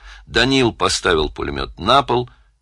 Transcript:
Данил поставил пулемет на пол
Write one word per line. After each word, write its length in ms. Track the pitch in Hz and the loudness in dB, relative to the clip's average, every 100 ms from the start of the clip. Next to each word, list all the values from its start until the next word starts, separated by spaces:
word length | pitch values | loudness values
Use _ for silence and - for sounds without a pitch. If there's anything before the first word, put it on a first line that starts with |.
| - - - | -18 -20 -6
Данил 480 | 113 123 135 120 | 0 2 2 2
поставил 560 | 95 92 - 95 82 73 | 0 -2 0 0 2 0
пулемет 480 | - 69 71 67 - | -4 -8 -6 -8 -6
на 240 | 90 135 | 0 2
пол 260 | 131 123 123 _ _ _ | 2 -2 -4 _ _ _